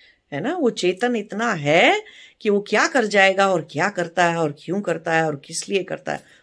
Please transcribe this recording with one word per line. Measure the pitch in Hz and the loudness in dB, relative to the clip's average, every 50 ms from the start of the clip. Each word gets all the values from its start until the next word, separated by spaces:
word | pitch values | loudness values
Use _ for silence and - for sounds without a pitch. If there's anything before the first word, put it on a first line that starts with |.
| - _ _ _ _ _ 147 | -20 _ _ _ _ _ -8
है | 139 | -6
ना? | 180 262 359 | -4 -4 -4
वो | 370 285 226 | -2 -2 -2
चेतन | 208 - - 180 185 190 240 247 247 | -2 0 -2 -2 -2 0 -2 -2 -2
इतना | 220 208 - - 208 233 240 202 | -4 -6 -6 -6 -6 -4 -4 -4
है | 156 143 147 151 175 226 302 392 427 415 - - - - - _ _ | -2 0 2 4 4 4 4 2 0 -2 -10 -20 -20 -20 -20 _ _
कि | - 214 | 0 0
वो | 202 202 | 0 0
क्या | 202 - 208 220 294 | 0 0 0 0 0
कर | 330 - 269 220 | 2 2 0 0
जाएगा | 202 202 202 190 190 190 196 196 190 | 2 4 4 4 6 4 4 2 2
और | 185 165 147 - | 2 0 -2 -4
क्या | - 143 175 208 | -4 -2 -2 -2
करता | 208 180 170 165 - 185 175 | -2 -4 -6 -4 0 2 2
है | 170 170 | 2 2
और | 170 165 147 143 - - | 0 -2 -2 -4 -6 -8
क्यों | - 175 202 | -6 -6 -4
करता | 202 180 165 165 165 170 165 | -2 -4 -4 -4 -2 -2 0
है | 160 160 | 0 0
और | 160 151 | 0 -2
किस | - - - 165 - - - | -6 -10 -10 -10 -10 -6 -4
लिए | 202 190 180 | -4 -4 -2
करता | - 156 - - - | -4 -8 -8 -6 -8
है, | - - - _ - _ | -8 -8 -10 _ -20 _